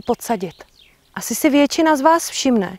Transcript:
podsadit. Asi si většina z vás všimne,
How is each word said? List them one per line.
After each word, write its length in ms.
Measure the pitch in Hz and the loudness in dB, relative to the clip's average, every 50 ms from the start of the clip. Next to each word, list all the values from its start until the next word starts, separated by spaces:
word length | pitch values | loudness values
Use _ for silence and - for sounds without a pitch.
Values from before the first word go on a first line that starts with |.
| - | 0
podsadit. 500 | - 285 - - - 233 190 202 170 - - - _ _ _ _ _ _ _ _ _ - | -2 -4 -4 -4 -6 -6 -6 -6 -8 -12 -14 -20 _ _ _ _ _ _ _ _ _ -14
Asi 200 | 190 - - 233 | -12 -8 -8 -4
si 140 | - - 311 | -2 0 2
většina 460 | 254 285 285 - - - 320 320 311 | 4 4 2 2 2 2 2 2 2
z 60 | 269 | 2
vás 280 | 269 320 330 339 - - | 2 2 2 2 0 -4
všimne, 480 | - - - 269 247 220 185 175 185 | -6 -4 0 0 0 0 0 -2 -8